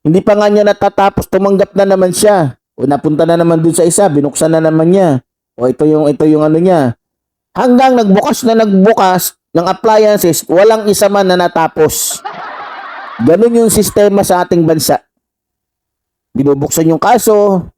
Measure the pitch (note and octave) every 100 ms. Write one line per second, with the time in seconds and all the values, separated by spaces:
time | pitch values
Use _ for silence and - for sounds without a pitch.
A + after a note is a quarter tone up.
0 | D3+ F3+ G#3+ G3+ G#3 G#3 G#3 G3 G3+ -
1 | G3 - - F#3+ G3 G3 G3+ F#3+ G3 F#3+
2 | F#3 F3+ G#3 G3 C#3+ - _ - B2+ C#3+
3 | D#3 D3+ E3 E3+ E3+ E3 E3 E3+ E3+ E3
4 | G3 C#3+ C#3+ - D#3+ D#3+ D#3+ D#3+ D#3+ G3
5 | F3 C3 - _ _ - B2+ B2 D3+ D3+
6 | D3 C#3 D#3 D3+ D3+ D#3 F3+ E3+ B2+ -
7 | _ _ _ _ _ - B3 B3 C4 B3
8 | G#3 G3 C#4+ A#3+ A#3+ A3+ A3 F#3+ G3 A#3
9 | F#3 F3+ - - _ D#3+ F3 F3+ A3 G#3+
10 | G#3+ G#3 F3 D#3+ - E3+ G#3+ A3 G#3 G3
11 | G3+ G3+ F#3+ F3+ F3 E3 D#3+ - D3+ -
12 | - - - - - - - - - -
13 | - - A#2+ F3 A#3 A#3 A3+ F#3+ F#3+ G#3
14 | G#3 G3 G3 F3+ F3+ E3+ E3 D#3+ - -
15 | - _ _ _ _ _ _ _ _ _
16 | _ _ _ A#2+ C#3+ C#3 D3 - D#3+ D#3+
17 | G3 A#3 A3+ G#3 G3+ F#3+ -